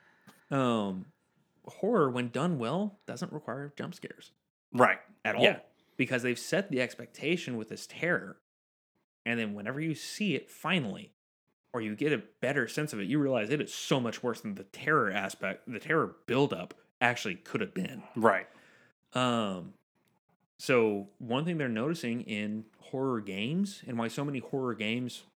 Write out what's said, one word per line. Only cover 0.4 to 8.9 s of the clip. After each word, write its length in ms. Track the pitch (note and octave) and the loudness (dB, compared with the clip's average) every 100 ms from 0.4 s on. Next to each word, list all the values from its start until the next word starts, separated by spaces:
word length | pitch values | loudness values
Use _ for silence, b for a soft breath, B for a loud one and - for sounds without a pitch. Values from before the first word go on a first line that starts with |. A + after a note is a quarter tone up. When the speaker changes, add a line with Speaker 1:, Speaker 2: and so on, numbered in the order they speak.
| - C#3 | -2 2
Speaker 1:
Um, 500 | B2+ A2+ G2+ F#2 - _ _ _ _ _ - | 4 2 0 -4 -8 _ _ _ _ _ -18
horror, 440 | - G3+ A3 C3+ | -4 2 4 4
when 200 | B2 A#2+ | 2 -2
done 280 | B2+ F3 D3 | 0 0 0
well, 400 | A#2 F3 G#3 G3 - | 0 0 -2 -6 -12
doesn't 260 | B2 F3+ | -8 -8
require 420 | D3+ A#2 C3 C#3+ - | -8 -8 -8 -10 -10
jump 160 | C3+ | -10
scares. 380 | - - - - _ _ _ _ | -10 -14 -16 -20 _ _ _ _
Speaker 2:
Right. 240 | A#2+ A2 F#2 - - | 6 6 6 -4 -6
Speaker 1:
At 120 | A2 G#2+ | -2 6
all. 80 | |
Speaker 2:
Yeah. 160 | A#2 F#2 - _ _ - | 6 6 -8 _ _ -2
Speaker 1:
Because 260 | B2+ B2+ | 0 0
they've 160 | B2 A#2+ | 0 -2
set 320 | - E3 G3+ | 0 -2 0
the 100 | B2+ | -2
expectation 760 | A#2+ - A#2 - C#3+ F3 - A#2 | -2 -4 -16 -6 -2 -2 -2 -6
with 120 | A2 | -8
this 160 | G#2 - | -10 -12
terror. 520 | - E3+ E3 G3 - _ _ _ _ _ | -4 0 0 -2 -16 _ _ _ _ _